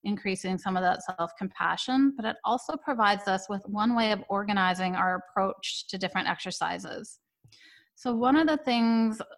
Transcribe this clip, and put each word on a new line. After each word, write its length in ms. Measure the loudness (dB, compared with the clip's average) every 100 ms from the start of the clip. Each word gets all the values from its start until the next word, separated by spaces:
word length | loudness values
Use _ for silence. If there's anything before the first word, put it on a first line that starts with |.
increasing 540 | -6 -4 -2 -4 -4 -4
some 180 | -2 0
of 80 |
that 180 | 2 0
self-compassion, 1080 | -4 -6 -6 -4 -8 -2 -2 -2 0 4 4
but 100 | 2
it 120 | -6 -4
also 320 | -2 -2 -2 -8
provides 500 | -4 2 4 2 0
us 220 | -2 -2
with 180 | -8 -4
one 300 | 0 2 2
way 160 | 2
of 100 | 0 -2
organizing 640 | -4 0 2 2 2 -2
our 220 | 0 0 0
approach 720 | -4 -2 -2 -2 -8 -10 -8
to 100 | -6
different 300 | -4 -2 -2
exercises. 920 | -4 -6 -6 -4 -6 -8 -12 -14 -20 _ _ _ _ -20 -20 _ _
So 180 | -4
one 220 | 0 4 4
of 100 | 4
the 120 | 2
things, 640 | 0 2 4 4 2 -2 -10